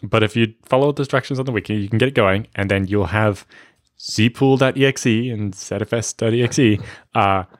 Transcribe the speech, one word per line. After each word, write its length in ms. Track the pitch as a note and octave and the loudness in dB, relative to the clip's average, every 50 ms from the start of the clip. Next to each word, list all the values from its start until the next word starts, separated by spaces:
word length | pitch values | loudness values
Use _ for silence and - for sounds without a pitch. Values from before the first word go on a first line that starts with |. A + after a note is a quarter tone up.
but 200 | - G2 - A2 A2 | -6 -2 0 0 0
if 100 | G#2+ - | 0 2
you 180 | A#2 A2+ A2 - _ _ | 0 0 0 -2 _ _
follow 260 | - C3 C3 C#3+ D3 | -2 0 2 2 0
the 120 | C#3+ D3 | 0 -2
instructions 360 | C#3 - - B2+ - - C#3 B2+ | -4 -2 -2 -2 -2 -4 -6 -6
on 80 | C3 | -4
the 60 | C3 | -4
wiki, 220 | A#2 G#2 - - G#2+ | -4 -4 -4 -2 -4
you 120 | G#2+ G2+ G2 | -4 -2 -2
can 100 | A2+ A2 | 0 0
get 100 | B2+ C3 | 0 2
it 60 | C#3 | 2
going, 340 | B2 G#2 F#2+ F#2+ G#2 A2 - - | 2 2 2 2 0 -2 -6 -6
and 120 | - G2 F#2+ | -4 -2 0
then 180 | G2 G2 G2 F#2+ | 0 0 0 0
you'll 180 | G#2 G#2 F#2+ | 0 -2 0
have 400 | E2+ G#2 G#2+ A2 G#2+ G2 - - _ - - - _ _ _ _ _ _ - | 0 0 0 2 0 0 -2 -8 _ -20 -20 -20 _ _ _ _ _ _ -18
Z 300 | - - - - - B2 | -14 -6 0 0 0 0
pool 260 | - - C#3 C3+ C3+ | 2 2 2 2 4
dot 200 | B2+ C3+ C3 B2+ | 4 2 0 2
E 80 | C#3 C3+ | 2 2
X 220 | C3+ C3+ - - | 2 2 0 0
E 240 | B2+ A2 A2+ B2 B2+ | 0 0 0 0 -4
and 240 | A#2 G#2 G#2 G2+ F#2 | -4 -4 -6 -6 -8
Z 220 | - - - G2+ G2+ | -10 -10 -8 -6 -6
F 120 | G#2 - | -4 -2
S 200 | A#2 A#2 A2+ - | -4 -4 -4 -6
dot 220 | - - A#2 A2 A2+ | -6 -4 -2 0 0
E 80 | A#2+ | 0
X 160 | A#2+ A#2 - D3+ | 0 0 2 2
E, 220 | C3 A2 G#2 G2 - - - - - _ - | 4 4 2 0 -2 -10 -18 -20 -14 _ 0
uh, 300 | A2+ G2+ G2 G2 F#2+ F#2 - - | 2 2 4 2 0 -2 -6 -14